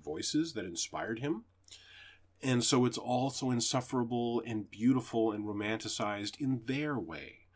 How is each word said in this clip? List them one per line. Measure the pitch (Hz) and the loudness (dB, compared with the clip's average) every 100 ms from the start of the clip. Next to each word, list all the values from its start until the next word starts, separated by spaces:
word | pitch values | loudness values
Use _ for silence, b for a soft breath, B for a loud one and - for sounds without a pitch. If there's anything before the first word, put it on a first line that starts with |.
voices | 76 - - 151 165 | -8 -6 -2 0 0
that | 107 92 | -4 -6
inspired | 85 - 78 80 117 | -6 -6 -4 -4 -4
him. | 143 208 - _ - b b b b b b _ | -4 -6 -8 _ -20 b b b b b b _
And | 131 123 | 0 2
so | 117 131 123 | 4 6 4
it's | 117 | 2
also | 104 123 131 127 131 | 0 0 0 -2 0
insufferable | 120 - 131 127 127 117 120 120 117 120 | 0 2 0 0 0 0 0 0 0 -2
and | 107 101 | -4 -6
beautiful | 101 117 131 123 117 110 | 2 4 4 2 4 4
and | 104 104 | 2 -2
romanticized | 104 104 110 107 - 104 104 104 - | -2 0 -2 -2 -2 -2 -2 -4 -2
in | 131 127 - | 0 0 0
their | 135 151 131 | -2 -2 -2
way. | 80 80 139 - - | -4 -8 -10 -16 -20